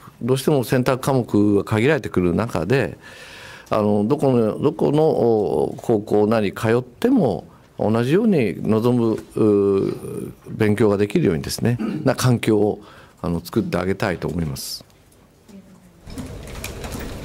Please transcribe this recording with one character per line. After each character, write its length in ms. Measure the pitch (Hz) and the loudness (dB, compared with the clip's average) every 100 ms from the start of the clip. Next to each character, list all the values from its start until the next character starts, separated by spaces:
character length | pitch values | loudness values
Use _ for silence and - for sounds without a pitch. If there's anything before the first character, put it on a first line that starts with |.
| - - | -20 -8
ど 140 | 120 131 | -2 0
う 20 | |
し 60 | |
て 80 | - | 2
も 120 | 147 | 0
選 200 | 117 139 | 2 0
択 160 | 147 127 | 2 0
科 140 | - | 0
目 420 | 135 113 104 104 101 | 0 2 2 4 2
が 60 | 98 | 2
限 220 | 107 120 | 0 2
ら 80 | 151 | 0
れ 60 | |
て 60 | 101 | -2
く 120 | - | 0
る 120 | 87 | 2
中 320 | 87 113 92 82 | 0 -2 -2 0
で、 320 | 135 98 - - - - - - - - | 0 -2 -6 -18 -20 -20 -20 -20 -20 -4
あ 120 | 107 | 0
の、 240 | 104 101 107 | 2 2 0
ど 100 | 147 | 0
こ 140 | 139 | 2
の、 280 | 123 110 - | 2 2 0
ど 120 | 131 | -2
こ 200 | 151 160 | 0 0
の、 120 | 143 | 2
お、 720 | 156 - 120 110 92 67 71 - | 2 2 2 2 2 0 -2 -2
高 220 | - 110 | 0 0
校 280 | 104 107 104 | 2 2 4
な 120 | 113 | 2
り 140 | 101 | 0
通 240 | - 113 117 | -2 0 2
っ 60 | |
て 260 | 123 - 233 | 0 -2 2
も、 360 | 262 143 90 - - - - | 4 2 0 -6 -18 -18 -4
同 260 | 104 113 | 0 0
じ 100 | 120 | 2
よ 100 | 165 | 2
う 40 | 240 | 2
に 280 | 180 110 - | 2 0 -2
望 360 | - 110 120 123 | 0 2 2 2
む、 920 | 113 110 - - 110 101 101 98 98 | 2 -2 -4 0 2 4 4 2 0
う、 40 | - 64 60 - - - | -4 -8 -10 -12 -14 -10
勉 280 | - 110 104 | 0 0 4
強 140 | 110 | 4
が 80 | 101 | 4
で 100 | 104 | 2
き 120 | 180 | 2
る 60 | 143 | 2
よ 80 | |
う 40 | 82 | 0
に 60 | |
で 60 | - | -4
す 120 | - | -4
ね、 160 | 110 123 220 156 135 | -2 -2 -4 -4 -2
な 100 | 123 | 0
環 240 | 127 117 | 0 0
境 180 | - 107 | 2 2
を、 220 | 104 92 - - - - | 2 -2 -10 -20 -20 -10
あ 60 | 85 | -6
の、 140 | 85 | -6
作 180 | - 113 | -4 -4
っ 20 | |
て 140 | 92 87 | -2 -2
あ 80 | 92 | -2
げ 100 | 98 | -2
た 160 | 107 | -2
い 60 | 85 | -4
と 100 | - | -4
思 120 | 82 | -4
い 40 | 80 | -6
ま 100 | 65 | -6
す。 300 | - - - - _ - _ _ - 196 - - - - - - - - - - - - - - - - | -10 -14 -16 -20 _ -20 _ _ -20 -20 -20 -20 -20 -20 -18 -14 -14 -14 -14 -14 -14 -12 -12 -12 -12 -12